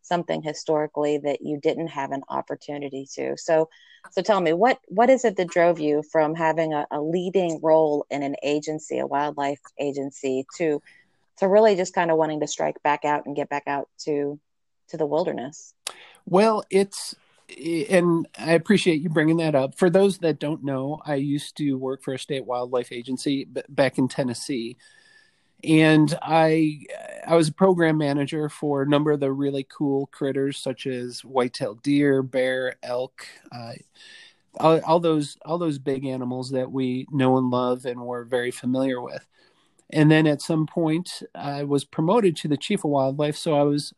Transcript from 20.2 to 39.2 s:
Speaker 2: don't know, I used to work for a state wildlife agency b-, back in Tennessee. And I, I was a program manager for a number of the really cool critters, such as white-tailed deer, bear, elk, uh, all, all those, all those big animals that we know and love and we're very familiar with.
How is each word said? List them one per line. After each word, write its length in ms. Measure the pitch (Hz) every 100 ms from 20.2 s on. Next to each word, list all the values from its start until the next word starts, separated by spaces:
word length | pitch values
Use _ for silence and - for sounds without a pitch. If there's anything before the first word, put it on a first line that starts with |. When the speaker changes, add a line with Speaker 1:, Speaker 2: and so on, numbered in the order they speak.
| 165 -
Speaker 2:
don't 240 | 151 160
know, 380 | 139 131 135 151 -
I 100 | 143
used 420 | 143 147 - -
to 160 | 147 131
work 240 | 131 135
for 120 | -
a 60 | 131
state 260 | - 139 110
wildlife 460 | 123 123 127 120
agency 500 | 120 120 127 147 139
b-, 180 | - 131 -
back 300 | 139 170 -
in 100 | 127
Tennessee. 720 | - 127 117 - 135 113 127 _ _ _ _ _ _ _ _
And 540 | - 156 160 156 151 -
I, 640 | - 160 160 160 156 147 - - - - -
I 80 | 170
was 140 | 156
a 40 |
program 440 | - 190 175 160 156
manager 500 | 147 143 143 160 151
for 340 | - 151 143
a 60 | 139
number 240 | 147 151
of 80 | 147
the 120 | 139
really 340 | 135 143 139 135
cool 380 | - 147 139 139
critters, 500 | - 139 135 139 139
such 300 | 135 127 139
as 380 | 127 123 123 117
white-tailed 580 | 131 127 - 123 113
deer, 400 | 143 143 143 135
bear, 540 | 131 131 131 131 127 -
elk, 460 | 123 123 131 - - - -
uh, 220 | 120 117 - _ _ - - - _ _ -
all, 220 | 156 160 -
all 140 | 170
those, 360 | 170 156 143 - 151
all 120 | 170
those 200 | 170 143
big 280 | 139 135 135
animals 460 | 131 123 127 127
that 200 | 135 127
we 340 | 135 127 127 -
know 260 | 143 131 131
and 120 | 127
love 340 | 123 123 127 127
and 160 | 123
we're 220 | 120 123
very 280 | 117 123 120
familiar 500 | - 123 131 135 123
with. 260 | 123 135